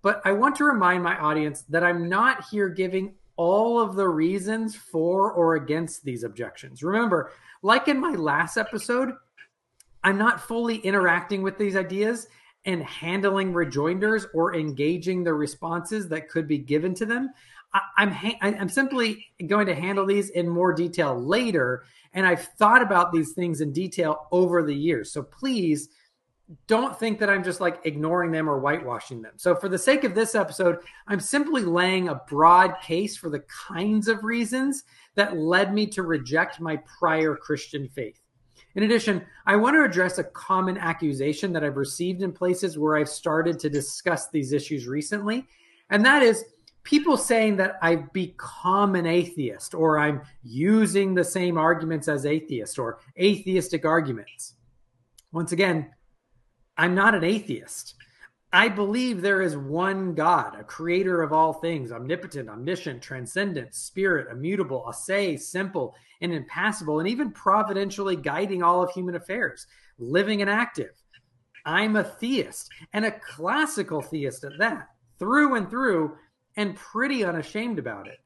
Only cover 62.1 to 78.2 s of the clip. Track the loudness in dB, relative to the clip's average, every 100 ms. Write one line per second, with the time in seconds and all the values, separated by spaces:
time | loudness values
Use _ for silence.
62.1 | -6 -6 -12 -12 -10 -6 -6 -8 -12 -12
63.1 | -12 -8 -4 -4 -6 -10 -14 -12 -2 0
64.1 | 0 -2 -8 -4 -4 -2 -4 -8 -12 -4
65.1 | -2 -2 -4 -6 -6 -4 -4 -6 -10 _
66.1 | _ -6 -6 -6 -4 -2 -2 -4 -2 -2
67.1 | -2 -6 -2 2 2 2 -2 -4 -4 -4
68.1 | -4 -4 -4 -4 0 2 2 0 -4 -6
69.1 | -8 -8 -6 -6 -6 -20 _ _ _ 0
70.1 | 0 2 0 0 0 -2 -6 -10 _ _
71.1 | _ _ _ _ -14 -2 0 2 0 0
72.1 | -6 -2 -2 -2 -10 -18 -20 -8 -4 -4
73.1 | -6 -16 -8 -2 0 0 -2 -4 -4 -6
74.1 | -6 -6 -6 -14 -2 -2 -2 -12 _ _
75.1 | _ 0 2 4 2 -4 -2 0 0 -2
76.1 | -6 _ _ _ -6 -6 -6 -10 -4 -2
77.1 | 0 -2 -4 -6 -6 -6 -6 -8 -10 -14
78.1 | -20